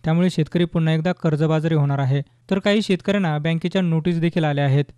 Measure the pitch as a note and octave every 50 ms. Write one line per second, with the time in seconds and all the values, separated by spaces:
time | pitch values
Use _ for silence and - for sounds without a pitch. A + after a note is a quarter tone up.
0 | - D#3+ D#3+ E3+ F3+ F#3 - - D3+ - - F3 F3 E3+ - E3+ D#3+ D#3+ D#3+ D#3+
1 | D#3 F3+ F3 _ - E3 D3+ C#3+ D#3+ D#3 D#3+ D#3 D3+ E3 E3 D3+ C#3+ C#3+ C#3 C#3
2 | C#3 B2+ C#3 C#3+ C#3 _ _ _ _ - F#3+ G3 - G#3 G3+ A3+ G3+ - F#3+ E3+
3 | - - G3 G#3 F#3+ D#3+ D3+ D3+ D3 E3 E3 E3 - - - F#3+ F#3 E3+ D#3+ D#3+
4 | D3+ F3 E3+ E3+ D#3+ E3+ - F3+ D#3 D3+ C#3+ C#3+ C#3+ C#3 C3 C#3+ C#3+ - -